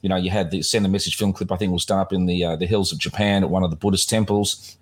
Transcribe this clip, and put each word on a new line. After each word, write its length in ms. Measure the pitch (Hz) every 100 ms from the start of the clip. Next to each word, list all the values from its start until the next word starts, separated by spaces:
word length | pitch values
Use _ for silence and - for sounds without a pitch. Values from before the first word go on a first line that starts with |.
You 80 | 98
know, 60 | 92
you 160 | 90
had 180 | 101 87
the 140 | 87
Send 200 | 78 113
a 60 | 101
Message 260 | 98 92 -
film 160 | 104
clip, 200 | 95 92
I 60 | 90
think 140 | 101
was 140 | 87 -
done 140 | 98
up 120 | 95
in 140 | 95 90
the, 180 | 87
uh, 120 | 85 80
the 100 | 90
hills 260 | 107 92
of 60 | 78
Japan 460 | - - 104 101
at 80 | 95
one 120 | 95
of 60 | 92
the 60 | 78
Buddhist 340 | 101 95 -
temples. 680 | 110 107 104 101 - - -